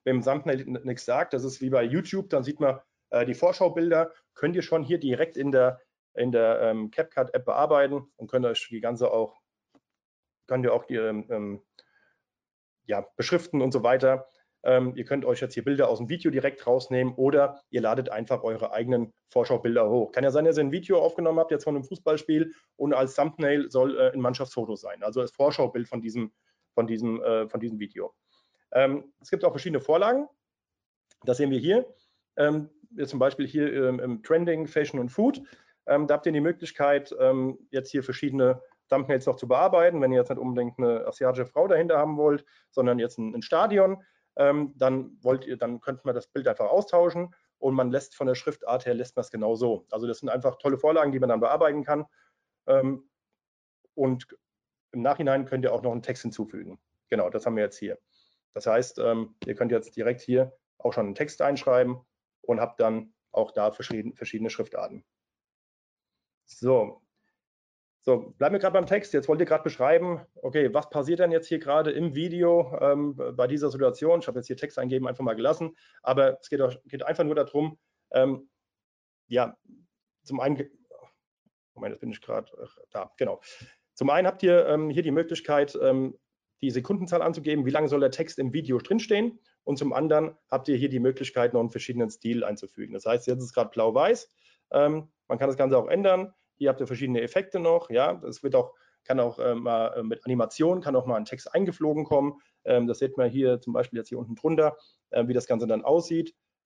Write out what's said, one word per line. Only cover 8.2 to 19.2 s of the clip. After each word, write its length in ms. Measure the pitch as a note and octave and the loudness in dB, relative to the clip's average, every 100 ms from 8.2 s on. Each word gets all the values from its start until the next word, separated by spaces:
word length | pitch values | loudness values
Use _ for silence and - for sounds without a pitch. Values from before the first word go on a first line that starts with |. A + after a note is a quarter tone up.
| A2 | -6
könnt 160 | B2+ B2 | -2 0
euch 200 | A2 - | -2 -8
die 140 | A2+ | -6
ganze 300 | A#2 A#2 A#2+ | -6 -2 0
auch, 260 | A2 A2 - _ _ _ _ _ _ _ _ _ _ - | 0 -2 -8 _ _ _ _ _ _ _ _ _ _ -6
könnt 180 | C3 B2 | -2 0
ihr 80 | |
auch 120 | A#2 - | 0 -2
die, 100 | B2 | -4
ähm, 320 | A2 G#2+ G#2+ | -2 -4 -6
ähm, 320 | A2 G#2 G2+ _ _ _ _ _ _ _ _ _ _ _ _ - | -8 -6 -10 _ _ _ _ _ _ _ _ _ _ _ _ -6
ja, 180 | G2+ - - | -6 -6 -6
beschriften 460 | A#2+ E3+ E3+ D3 | -2 -2 0 -2
und 100 | C3 | 0
so 120 | C3 | 2
weiter. 440 | A#2 B2+ C3 C3 C3 _ _ _ | 2 4 4 2 -2 _ _ _
Ähm, 320 | - B2+ B2+ B2+ | 2 4 2 -4
ihr 100 | A#2+ | -6
könnt 180 | C#3 | -2
euch 160 | B2+ A#2+ | -2 -2
jetzt 140 | B2 | -4
hier 100 | - | -4
Bilder 240 | A#2+ C#3 B2 | -2 2 2
aus 120 | A2+ | 0
dem 100 | A#2 | -4
Video 220 | E3+ E3 | -4 -2
direkt 340 | C3+ C3+ - - | 0 -2 -2 0
rausnehmen 480 | B2+ B2+ B2+ B2+ | 0 0 -2 -2
oder 480 | B2 C3+ D3 C#3 C#3 _ | 0 2 4 2 0 _
ihr 120 | B2 | -2
ladet 280 | A2 A#2+ B2 | 0 0 -2
einfach 320 | G#2+ A2+ A#2 | -6 -4 -2
eure 300 | A2 A2 G#2+ | -2 -4 -4
eigenen 420 | G#2 A#2+ B2 A2+ _ | -4 -2 -2 -2 _